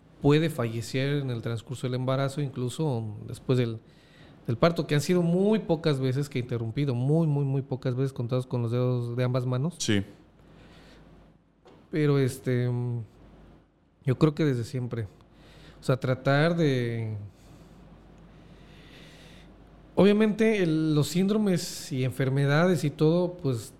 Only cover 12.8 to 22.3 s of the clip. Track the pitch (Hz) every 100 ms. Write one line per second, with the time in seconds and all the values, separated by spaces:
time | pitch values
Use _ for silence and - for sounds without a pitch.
12.8 | 123 120 107 - - - - - _ _
13.8 | _ _ - 123 156 147 156 123 110 127
14.8 | 123 113 107 - - - - - - -
15.8 | - 127 123 127 - 139 160 170 156 131
16.8 | 120 117 110 107 101 - - - - -
17.8 | - - - - - - - - - -
18.8 | - - - - - - - - - -
19.8 | - - 190 208 214 208 220 214 175 156
20.8 | 156 147 143 175 196 214 208 180 - -
21.8 | - 131 127 - 131